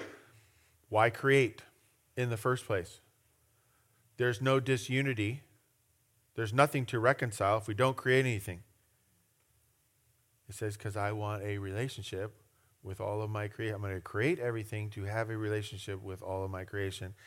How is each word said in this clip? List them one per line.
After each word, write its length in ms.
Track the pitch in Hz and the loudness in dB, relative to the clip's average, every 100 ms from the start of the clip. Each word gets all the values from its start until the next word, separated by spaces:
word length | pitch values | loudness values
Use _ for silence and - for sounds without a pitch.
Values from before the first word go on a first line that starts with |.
| - - - - _ _ _ _ _ | -2 -14 -20 -20 _ _ _ _ _
why 200 | 107 113 | 6 6
create 520 | 107 139 139 120 - - _ _ _ _ - | 6 6 6 6 0 -16 _ _ _ _ -4
in 120 | 123 | -2
the 80 | 113 | 0
first 280 | 127 127 - | 0 0 0
place? 340 | 101 85 - _ _ _ _ _ _ _ _ _ _ _ - | -2 -2 -12 _ _ _ _ _ _ _ _ _ _ _ 0
There's 240 | 123 117 | 0 2
no 180 | 131 135 | 2 2
disunity. 840 | 127 127 - 131 139 113 104 135 - _ _ _ _ _ _ _ _ - | 4 0 0 0 0 0 0 -2 -10 _ _ _ _ _ _ _ _ -6
There's 180 | 113 | -2
nothing 320 | 123 147 147 120 | 4 4 4 -2
to 120 | 123 | 2
reconcile 600 | 117 143 123 104 98 110 | 4 4 0 0 2 2
if 80 | 107 | 0
we 60 | |
don't 220 | 107 131 123 | 2 2 2
create 300 | 131 131 131 | 4 4 4
anything. 380 | 107 95 90 - _ _ _ _ _ _ _ _ _ _ _ _ _ _ _ _ _ - | 0 -4 -10 -14 _ _ _ _ _ _ _ _ _ _ _ _ _ _ _ _ _ -18
It 60 | 104 | -6
says, 220 | 107 104 | -6 -4
"'Cause 180 | 107 104 | -6 -2
I 160 | 101 | -2
want 320 | 107 104 104 | 0 -2 -2
a 140 | 104 101 | -4 -4
relationship 760 | 98 98 131 - 98 92 107 - _ _ _ _ | -4 -4 -4 -6 -8 -6 -6 -10 _ _ _ _
with 180 | 95 95 | -12 -6
all 200 | 101 104 | -4 -2
of 80 | 107 | -4
my 180 | 107 104 | -4 -6
crea-, 220 | - 113 | -4 -4
I'm 120 | 104 | -2
gonna 180 | 101 95 | -4 -4
create 400 | - 101 131 170 | -4 0 0 2
everything 500 | 120 113 104 107 107 | -2 -4 -4 -6 -6
to 120 | 101 | -6
have 260 | 98 110 110 | -4 -2 -2
a 80 | 110 | -2
relationship 640 | 107 107 101 101 - 98 | -2 -2 -4 -10 -8 -8
with 200 | 98 92 | -8 -10
all 240 | 92 95 95 | -6 -4 -4
of 60 | |
my 120 | 92 | -6
creation. 520 | 92 101 98 92 92 101 | -6 -4 -4 -4 -10 -12